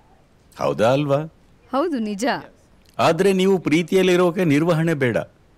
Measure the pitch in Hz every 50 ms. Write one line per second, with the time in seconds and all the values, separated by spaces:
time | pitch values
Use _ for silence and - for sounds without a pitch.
0 | _ _ _ _ _ _ _ _ _ _ - - 64 71 71 71 107 117 135 143
1 | 151 139 139 147 156 160 _ _ _ _ _ _ _ - - 269 330 359 294 233
2 | 214 208 208 185 240 247 196 151 123 - _ _ _ _ _ _ _ _ - -
3 | 117 156 170 160 185 196 190 185 185 196 196 175 - 151 147 170 175 - 196 190
4 | 185 185 175 175 180 175 160 185 180 151 139 147 165 180 165 156 165 170 165 139
5 | 131 120 101 80 - - _ _ _ _ _